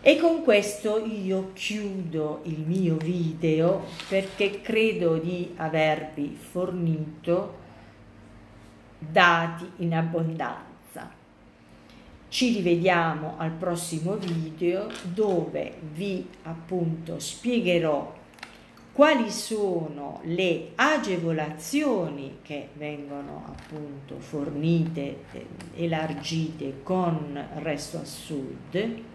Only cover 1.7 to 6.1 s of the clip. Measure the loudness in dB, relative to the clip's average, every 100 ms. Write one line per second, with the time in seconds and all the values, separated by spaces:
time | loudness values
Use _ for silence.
1.7 | -4 -4 -4 -4 -2 -2 -4 -6 -4 -2
2.7 | 2 2 2 0 0 -2 0 2 6 6
3.7 | 4 -2 -12 -2 0 0 0 0 0 -2
4.7 | 2 4 4 4 4 0 -2 -4 -4 -2
5.7 | 2 4 2 -2